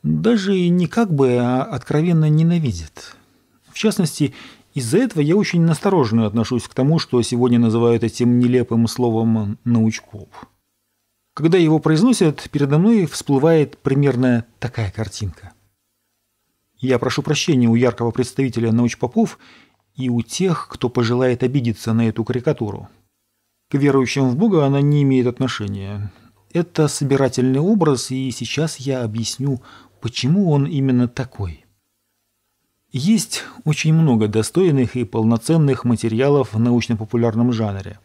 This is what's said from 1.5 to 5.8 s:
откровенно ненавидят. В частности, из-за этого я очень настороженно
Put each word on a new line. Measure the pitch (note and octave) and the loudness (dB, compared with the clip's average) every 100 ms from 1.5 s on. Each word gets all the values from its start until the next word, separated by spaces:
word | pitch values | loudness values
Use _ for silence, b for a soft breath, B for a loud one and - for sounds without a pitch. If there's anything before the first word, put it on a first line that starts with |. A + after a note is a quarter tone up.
| B2+ | -2
откровенно | F3 C3+ - D3 E3+ E3 D#3 | -2 -8 -4 -2 2 2 2
ненавидят. | D3+ E3 F3 D3 E2+ D#2 - - - _ _ _ _ _ | 2 2 0 -2 -6 -12 -18 -20 -20 _ _ _ _ _
В | |
частности, | - A3 G3+ E3+ - C#3 B B B B | -4 -2 0 -2 -2 -4 B B B B
из-за | C#3+ A#2 D#3+ | -8 -2 0
этого | B3+ D#3+ | 0 0
я | D3 F#3+ | 0 2
очень | G3+ E3+ | 2 0
настороженно | E3 D#3 | 0 0